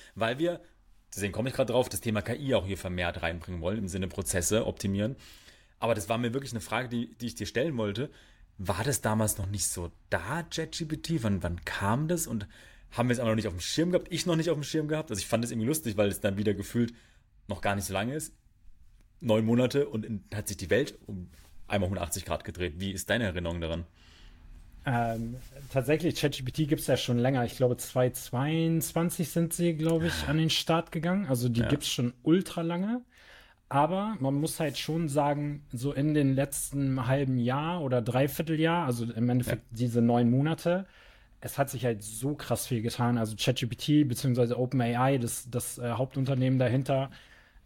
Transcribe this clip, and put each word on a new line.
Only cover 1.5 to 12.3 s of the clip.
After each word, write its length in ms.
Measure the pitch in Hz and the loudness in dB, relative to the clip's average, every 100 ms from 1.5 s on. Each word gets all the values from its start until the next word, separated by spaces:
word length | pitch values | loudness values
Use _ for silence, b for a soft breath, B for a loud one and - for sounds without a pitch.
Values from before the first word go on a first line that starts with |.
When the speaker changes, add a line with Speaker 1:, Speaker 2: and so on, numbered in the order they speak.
| 127 | 0
Speaker 1:
gerade 180 | 120 | 2
drauf, 160 | 120 123 | 2 2
das 120 | 98 | 0
Thema 200 | 120 110 | -2 -2
K 120 | - - | 0 -4
I 200 | 139 110 | 2 2
auch 100 | 92 | 2
hier 120 | 92 | -4
vermehrt 440 | 92 90 87 - | -4 -2 -2 -2
reinbringen 400 | 82 82 85 87 | -4 -4 -8 -6
wollen, 180 | 82 110 | -4 -2
im 80 | 98 | -4
Sinne 200 | 95 92 | -4 -4
Prozesse 580 | - 95 92 85 107 - | -4 -2 0 2 2 0
optimieren. 500 | - 101 98 107 135 B B B B B B | -2 -2 0 0 -4 B B B B B B
Aber 140 | 113 | 0
das 160 | 113 90 | 0 0
war 80 | 113 | 0
mir 160 | 120 | 0
wirklich 200 | 127 131 | -2 -4
eine 80 | 113 | -8
Frage, 280 | - 110 127 | -2 -2 -2
die, 280 | 120 120 - | -4 -4 -6
die 100 | 120 | -10
ich 80 | - | -6
dir 120 | 101 | -4
stellen 300 | - 160 127 | -2 0 0
wollte. 320 | 107 101 143 b b b b - | -2 -2 -6 b b b b -10
War 260 | 92 92 | -4 -2
das 180 | 127 135 | -2 -2
damals 360 | 113 110 107 - | 0 0 0 -2
noch 80 | 98 | -4
nicht 220 | 101 - | -4 -4
so 240 | - 85 - - | -4 -8 -10 -6
da, 340 | 95 92 156 165 | -4 -2 -6 -6
Chat 220 | - 160 | -6 -6
G 140 | - 156 | -6 -6
P 120 | 151 | -6
T? 260 | - 165 | -4 -2
Wann, 200 | 113 98 | 0 0
wann 200 | 85 87 | -2 -4
kam 440 | - - 98 120 156 | -6 -4 0 0 0
das? 200 | 175 | -2
Und 200 | 160 | -2